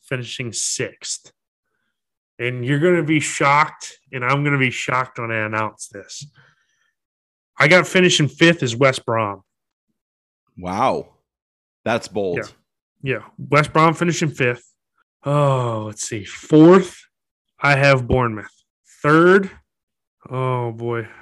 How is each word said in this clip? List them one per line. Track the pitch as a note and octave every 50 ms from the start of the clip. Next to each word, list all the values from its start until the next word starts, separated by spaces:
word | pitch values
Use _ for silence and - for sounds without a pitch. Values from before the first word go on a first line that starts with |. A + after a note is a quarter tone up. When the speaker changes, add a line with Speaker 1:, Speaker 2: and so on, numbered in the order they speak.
| _
Speaker 1:
finishing | - C#3 B2+ A#2+ A2 - - B2+ A#2 G2+
sixth. | - - - - - A#2+ G2 - _ - - - - _ - _ _ _ _ _ _ _ _ _ _ _ _ _ _ _ _ _ _ _ _ _ -
And | A#2+ B2 B2 B2+ A#2+
you're | B2+ C#3+ C#3+
gonna | D#3+ F3+ F3+ E3+ D#3
be | C#3+ D#3+ D3
shocked, | C#3+ - - - D3+ C#3 C#3+ D3 D#3 - - - - - - _ _ _ -
and | B2+ B2
I'm | B2 C#3 C#3+ C#3+
gonna | D3 C#3+ C#3
be | C3 B2
shocked | - - - - B2+ B2+ B2+ - - B2+
when | A#2 A2+
I | A2+ A2 G#2+
announce | G#2+ A2 A2 A2 G#2 - - - -
this. | - G2 F#2 - - - D3 D3 _ _ _ _ _ _ _ _ _ _ _ _ _ _ _ _ _ _ _ _ _ _ _ _ _ -
I | C#3 D3+
got | F3+ F3+ E3
finishing | - - F#3 F3+ F3 F3 - D3+ C3
fifth | - - E3+ E3+ E3+ E3+ D3
is | A#2+ A2+
West | A#2+ C#3 C3+ B2+ - -
Brom. | B2+ A#2 A2+ A2 G2+ G2 F#2+ _ _ _ _ _ _ _ _ _ _ _ _ _ _ _ _ _ _ _ _ _ _ _
Speaker 2:
Wow. | - F2 F2+ F#2 G#2+ C3 B2 F2+ - - - _ _ _ _ _ _ _ _ _ _ _ _ _ _ -
That's | A2 A#2 A2+ - -
bold. | - G#2+ G2 F#2 F2 A#2+
Speaker 1:
Yeah. | G#2+ G#2 - _ _ _ _ _ _ _ _ _
Yeah. | - C3+ B2 G#2 - - _ -
West | C3 B2+ C#3+ D3 D3 - -
Brom | D#3+ D#3+ E3 D#3+
finishing | - F3 F3 D#3 - E3+ D3
fifth. | - - C3+ B2 B2 - _ _ _ _ _ _ _ _ _ _ _ _ -
Oh, | C#3 C#3+ D3 C#3+ C#3 C3+ B2+ B2 A#2+ A2+ G#2+ G#2+
let's | G#2+ G#2 - -
see. | - A#2+ G#2+ G2
Fourth, | - - - - - D#3 D#3 D#3+ E3+ F#3 F#3+ F3+ - - - - _ _ _ _ _ _ _ _ _ _ -
I | - C#3+ C#3
have | C3+ C#3 C#3 C#3 B2+ A#2+
Bournemouth. | A#2 C3 B2+ B2 A#2 A2 G#2 G2+ - _ _ _ _ _ _ _ _ _ _ -
Third, | D3 D3+ D#3+ F3 F3+ F#3 G#3 F#3+ F#3+ - - _ _ _ _ _ _ _ _ _ _ _ _ - -
oh | B2+ B2+ C3 B2+ B2+ B2 A#2+ A#2 A2+
boy, | A2+ A#2 A#2+ A#2 A#2 A2 G#2+ - -